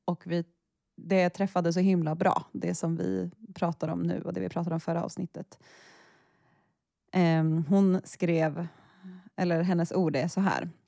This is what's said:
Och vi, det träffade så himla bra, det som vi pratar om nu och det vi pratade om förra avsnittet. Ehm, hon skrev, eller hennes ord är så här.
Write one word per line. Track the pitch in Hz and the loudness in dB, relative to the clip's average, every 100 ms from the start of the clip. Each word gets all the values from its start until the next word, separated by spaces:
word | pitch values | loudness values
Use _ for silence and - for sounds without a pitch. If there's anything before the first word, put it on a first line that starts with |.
| - | -6
Och | 175 170 | -6 -2
vi, | 170 165 _ _ _ _ - | -4 -4 _ _ _ _ -12
det | 165 190 180 | 0 2 2
träffade | - 196 185 170 | 2 -2 0 0
så | 170 | 4
himla | 190 180 156 160 | 4 4 2 0
bra, | 185 - - | 2 0 -4
det | - 175 180 | -6 -4 -2
som | 170 165 | -2 -2
vi | - 95 175 - 220 - | -2 -2 -4 -8 -16 -4
pratar | 170 165 156 | -4 -2 -4
om | 160 | -2
nu | 175 175 | -2 -4
och | 185 | -4
det | 185 | -4
vi | 185 | -4
pratade | - 170 | -4 -4
om | 165 | -4
förra | - 170 | -4 -4
avsnittet. | - - 175 - - - _ - - - - _ _ _ _ _ _ _ _ _ _ | -4 -6 -10 -10 -16 -18 _ -20 -20 -20 -20 _ _ _ _ _ _ _ _ _ _
Ehm, | 185 170 160 160 160 147 | 2 4 4 4 2 2
hon | 196 196 185 | 4 6 4
skrev, | - - 175 165 156 147 170 - _ _ 185 185 - - | -2 -4 0 2 0 -2 -10 -12 _ _ -20 -20 -14 -4
eller | 180 165 | 0 0
hennes | 180 175 170 | 2 2 0
ord | - 165 139 | 0 0 0
är | 165 | -2
så | - | 0
här. | 196 - 175 - | 0 0 -4 -12